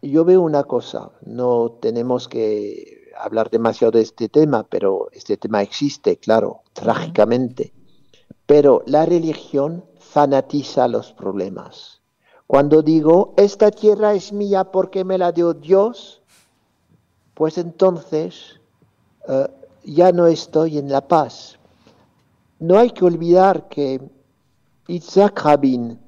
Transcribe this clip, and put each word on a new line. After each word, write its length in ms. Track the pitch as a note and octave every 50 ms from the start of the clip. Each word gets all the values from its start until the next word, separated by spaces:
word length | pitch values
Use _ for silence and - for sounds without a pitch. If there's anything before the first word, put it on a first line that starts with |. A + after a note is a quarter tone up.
yo 240 | - C#3 C#3 D#3+ E3
veo 160 | F3 F#3 F#3
una 220 | F3 D#3+ D3+ C#3+ C3+
cosa, 480 | - C3 A#2+ A2+ - - A1+ - - _ _ -
no 520 | - A2 A#2+ B2 B2 A#2+ A#2 A#2 A#2 A#2 _
tenemos 480 | - A2+ A2+ A#2+ A#2+ B2+ B2+ B2 A#2+
que 840 | - B2 A#2+ A2 A2 G#2+ G#2+ G#2 G#2 - - - - - _ _ _ -
hablar 320 | - - G#2+ G#2+ A2 A2 A2
demasiado 420 | - A2+ A#2 A2+ G#2+ - B2 A#2
de 100 | A2 A#2
este 260 | A2 G#2 _ - A#2
tema, 360 | G#2+ - D3 D#3 D3+ C3+ A2 -
pero 460 | _ - F#2 G2+ G2 G2 F2+ - -
este 260 | _ - - - G#2
tema 240 | - - G#2 A2 G#2
existe, 560 | G2+ - - - C#3+ C#3+ - - _ G#2 F2+
claro, 440 | _ - - A2 A2+ A2 - - - _ _ _
trágicamente. 1000 | - - A2+ A2+ F2 E2+ - - - G#2+ A2 A#2 B2 C3 A#2+ B2 - - - - - - _ _ _ _ _ _ _ _ _ - _ _
Pero 380 | - - D3 C#3+ C#3+ B2 - -
la 200 | A#2 C#3 D3 D#3+
religión 800 | E3 F3 E3+ E3 D#3+ C3 - - - - C#3 C#3 D3+ E3 F3 - _ _ _
fanatiza 880 | _ _ - D3+ D3 C#3+ C#3 C3+ C3 - - D3 C3 - - C#3+ B2
los 260 | B2 A2+ A2 G#2+ - _
problemas. 880 | _ G2 G2 F#2+ G2+ F#2 G2 F#2+ - - - - - - - _ _ _ _ _ _ _ _ _ _ _
Cuando 340 | _ - C#3 C#3+ D3 D3+ D#3
digo, 520 | D#3 D3+ D#3+ D#3+ D3+ D#3 E3 F#3 - - -
"Esta 340 | - G3+ G3+ - - G#3+ G#3
tierra 420 | G#3 - - G#3+ G#3 G3+ G#3+ G#3 G#3
es 200 | F#3+ - - G3+
mía 320 | G#3 G#3 G3+ G3 F#3+ F#3+
porque 400 | F#3+ - F#3 F#3 F#3 - F#3+ F#3
me 120 | F#3 F#3+
la 140 | F#3 F3+ F3
dio 220 | E3+ E3+ E3+ E3+ E3
Dios", 680 | D3 C#3+ D3+ F#3+ F#3+ G3+ A3+ A#3+ - - - - _ _ _ _ _ _ _ _ _ _ _ _ _ _ _ _ _ _ _ _ _ _ _ _
pues 240 | - D#3+ D#3 D#3
entonces, 1000 | F3+ F3 E3+ E3+ _ F#3+ F#3+ F3+ E3 - - - D3+ D#3+ F3+ - - - - _ _ _ _ _ _ _ _ _ _ _ _ _ _ -
eh, 200 | - C3+ C3+ C#3 C3+ - _ - _ _ _ _
ya 260 | - D3 D3+ F3 F#3
no 160 | F3 F3 E3+
estoy 500 | E3 E3 D#3 - - - D#3 D#3+ D#3+ D3+
en 140 | D3 C#3 C#3
la 160 | C#3 C3+ C#3
paz. 520 | _ E3+ D#3 D3 A#2+ - - - - _ _ _ _ _ _ _ _ _ _ _ _ _ _ _ _ _ _ _ _ _ _
No 180 | D#3+ E3 F3+
hay 140 | G#3 A#3+ B3
que 140 | A#3+ - F#3
olvidar 640 | F3+ E3+ E3 E3 E3+ F3 F#3 F#3 G3 F#3 D#3+ -
que 340 | - - - C#3+ C3+ C3+ C3 C3+ - _ _ _ _ _ _ _ _ _ _ _ _ _ _ _
Yitzhak 560 | - F3 F3 D#3+ - - F#3+ G3+ G3+ G3+ - -
Rabin 560 | D3+ D3 C#3+ C3+ C3+ B2+ B2 A#2+ A#2 A#2 - -